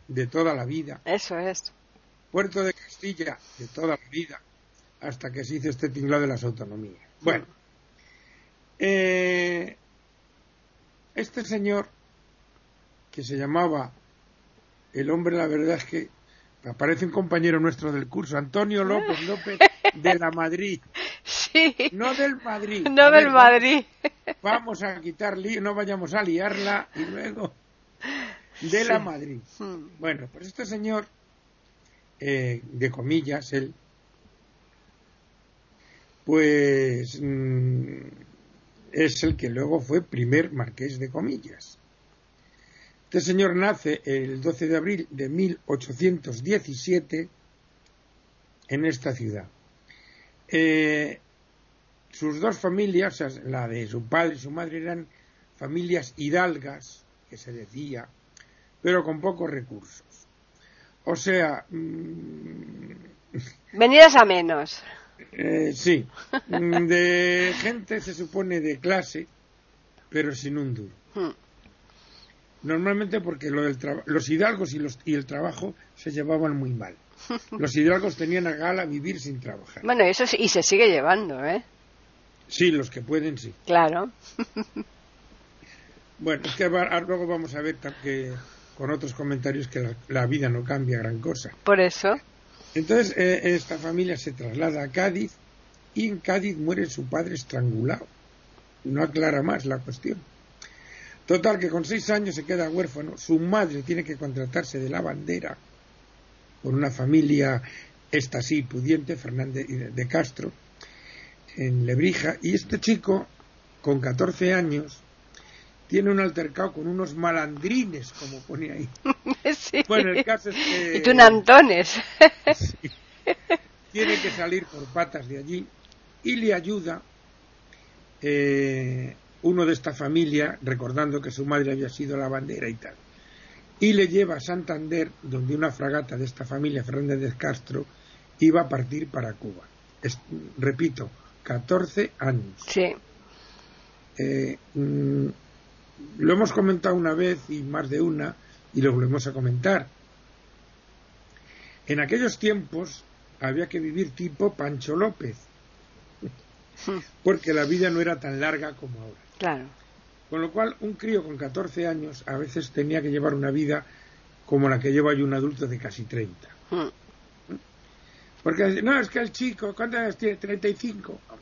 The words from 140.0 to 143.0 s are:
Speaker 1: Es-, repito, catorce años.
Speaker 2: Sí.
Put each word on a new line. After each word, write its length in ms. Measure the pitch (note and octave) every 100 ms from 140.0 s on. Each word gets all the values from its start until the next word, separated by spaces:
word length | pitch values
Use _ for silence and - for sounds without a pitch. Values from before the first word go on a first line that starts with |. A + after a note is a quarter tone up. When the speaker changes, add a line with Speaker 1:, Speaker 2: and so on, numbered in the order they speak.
Speaker 1:
Es-, 180 | B2 - - D#3 D#3 -
repito, 520 | C3 C3+ E3 B2 B2+ - - - -
catorce 640 | A#2+ - F#3 F3+ G3 G#3+ -
años. 420 | C3+ B2 G2 F#2+ -
Speaker 2:
Sí. 260 | G3 F3+ -